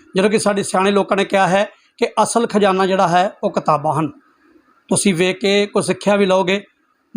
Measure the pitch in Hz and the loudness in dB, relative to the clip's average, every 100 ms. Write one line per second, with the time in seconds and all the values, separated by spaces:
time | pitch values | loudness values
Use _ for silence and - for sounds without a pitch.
0 | _ 190 202 208 202 202 185 190 190 202 | _ -2 0 0 0 -2 -2 0 2 0
1 | 190 196 196 196 185 196 214 - _ - | 0 -2 0 0 2 0 -2 -8 _ -6
2 | 233 - 214 233 233 208 196 190 190 190 | -4 0 0 0 -2 0 2 2 0 2
3 | 180 175 196 - 208 - 185 151 147 147 | 2 2 0 -2 -6 -2 0 0 0 -2
4 | 151 - _ _ _ _ _ _ - 185 | -4 -8 _ _ _ _ _ _ -4 -2
5 | 202 170 185 185 202 202 202 208 175 185 | 0 0 0 -2 0 0 0 -2 -2 -2
6 | - 202 196 185 180 196 - _ _ _ | 0 2 2 2 0 -4 -6 _ _ _
7 | _ | _